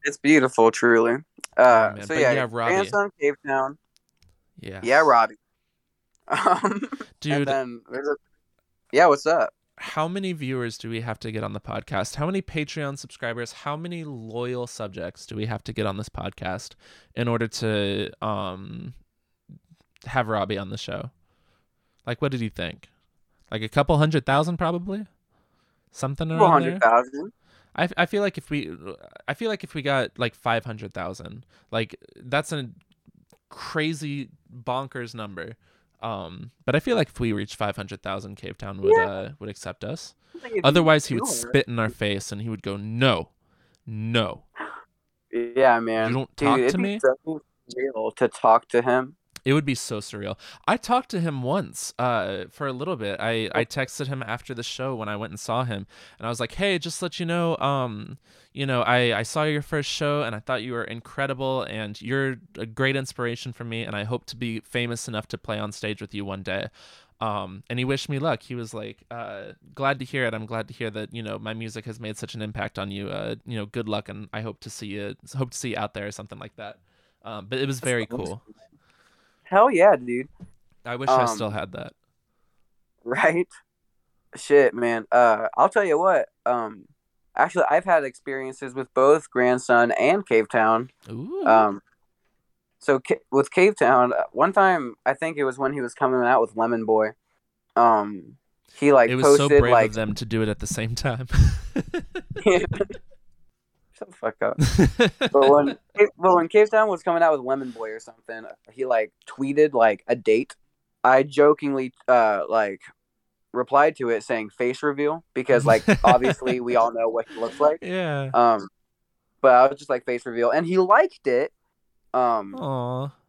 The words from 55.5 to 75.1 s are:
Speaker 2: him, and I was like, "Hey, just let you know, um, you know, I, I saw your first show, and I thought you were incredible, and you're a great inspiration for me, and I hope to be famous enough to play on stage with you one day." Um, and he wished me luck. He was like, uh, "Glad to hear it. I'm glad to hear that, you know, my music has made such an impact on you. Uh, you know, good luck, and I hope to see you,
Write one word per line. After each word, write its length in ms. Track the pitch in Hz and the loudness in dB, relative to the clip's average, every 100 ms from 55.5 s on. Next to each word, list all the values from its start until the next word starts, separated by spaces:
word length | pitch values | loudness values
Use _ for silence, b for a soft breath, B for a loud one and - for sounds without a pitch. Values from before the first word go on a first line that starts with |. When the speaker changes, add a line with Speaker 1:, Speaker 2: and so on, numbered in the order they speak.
| 117 | -4
Speaker 2:
him, 220 | 127 101 98 b b b | -2 -6 -10 b b b
and 80 | 113 | -8
I 20 | |
was 120 | 117 | -6
like, 120 | 120 | -6
"Hey, 260 | - 196 185 | -4 -2 -2
just 220 | 165 - | -4 -8
let 180 | 180 - | -8 -6
you 60 | |
know, 320 | 170 170 170 165 | -4 -2 -2 -2
um, 600 | 135 139 127 104 104 - b b b | -2 -2 -4 -8 -12 -16 b b b
you 140 | - 139 | -8 -4
know, 160 | 127 | -2
I, 380 | 113 123 123 107 | 2 2 2 0
I 20 | |
saw 220 | 113 - | -2 -2
your 180 | 151 147 | -2 -2
first 260 | 143 156 143 | -4 -6 -6
show, 360 | - 147 147 | -4 -4 -2
and 100 | 123 107 | -4 -8
I 40 | |
thought 200 | - 127 | -6 -6
you 120 | 117 | -6
were 100 | 117 | -8
incredible, 800 | 110 117 - - 139 131 131 131 | -8 -10 -14 -8 -6 -4 -4 -4
and 360 | 107 110 107 101 | -4 -8 -8 -10
you're 340 | 113 135 135 127 - - | -6 -4 -4 -6 -14 -14
a 80 | 113 | -12
great 300 | 110 135 135 | -2 -2 -2
inspiration 580 | 131 - 120 117 - | -6 -8 -8 -6 -12
for 100 | 117 | -14
me, 180 | 117 113 | -10 -10
and 140 | 113 104 | -8 -8
I 80 | |
hope 220 | 107 123 - | -6 -8 -10
to 100 | 117 | -10
be 240 | 120 113 | -8 -8
famous 480 | - 123 120 117 - | -8 -6 -4 -6 -8
enough 180 | 110 110 | -8 -8
to 100 | - | -12
play 200 | - 107 | -8 -8
on 140 | 107 | -8
stage 300 | 107 107 104 | -8 -8 -8
with 100 | 107 | -10
you 140 | 101 98 | -10 -8
one 160 | 98 | -10
day." 260 | 95 95 107 b b b b _ | -6 -6 -8 b b b b _
Um, 400 | 113 104 98 98 - | -6 -6 -8 -14 -10
and 80 | 120 | -6
he 60 | 127 | -4
wished 240 | 139 - | -4 -4
me 80 | 143 | -6
luck. 240 | 156 120 | -4 -4
He 120 | - | -8
was 200 | 123 113 | -12 -10
like, 300 | 113 107 104 _ | -12 -14 -16 _
uh, 420 | 120 110 101 104 - _ | -14 -12 -14 -16 -20 _
"Glad 260 | - 135 139 | -4 -2 -2
to 40 | |
hear 220 | 131 139 123 | -4 -4 -2
it. 80 | |
I'm 100 | 110 | -4
glad 240 | 110 113 113 | -8 -8 -8
to 60 | |
hear 160 | - 113 | -8 -8
that, 240 | 107 107 | -8 -10
you 80 | 117 | -10
know, 160 | 107 104 | -10 -10
my 160 | 107 | -10
music 320 | 113 113 110 110 | -10 -10 -12 -14
has 120 | 107 | -12
made 200 | 110 104 | -12 -10
such 160 | - | -12
an 80 | 113 | -10
impact 360 | 107 110 104 - | -10 -8 -8 -8
on 120 | 98 | -10
you. 180 | 98 98 | -8 -8
Uh, 280 | 98 107 113 - | -8 -8 -10 -10
you 100 | 117 | -10
know, 80 | |
good 240 | 101 120 107 | -8 -8 -6
luck, 220 | 104 104 | -6 -8
and 180 | 101 104 | -14 -12
I 80 | 107 | -12
hope 180 | 110 101 | -10 -12
to 80 | - | -16
see 180 | - 107 | -14 -12
you, 280 | 101 101 | -10 -10